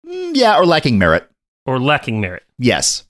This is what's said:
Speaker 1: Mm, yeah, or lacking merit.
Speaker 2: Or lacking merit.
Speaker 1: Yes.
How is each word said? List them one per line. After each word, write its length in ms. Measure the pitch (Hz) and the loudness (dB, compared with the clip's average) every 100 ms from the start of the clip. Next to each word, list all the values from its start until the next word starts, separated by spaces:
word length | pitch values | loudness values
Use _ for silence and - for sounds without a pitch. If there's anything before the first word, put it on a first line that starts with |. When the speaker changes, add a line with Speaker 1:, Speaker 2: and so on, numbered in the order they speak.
| 330 | -12
Speaker 1:
Mm, 300 | 370 349 294 | -10 -4 0
yeah, 200 | 233 196 | 2 4
or 80 | |
lacking 340 | 175 156 147 107 | 4 2 2 2
merit. 300 | 85 82 - _ _ _ - | 2 2 -2 _ _ _ -6
Speaker 2:
Or 140 | 131 | -2
lacking 400 | 135 147 - 110 | 0 -2 -2 -6
merit. 240 | 95 90 _ - | -6 -8 _ -2
Speaker 1:
Yes. 420 | 123 80 - - | 0 0 -2 -6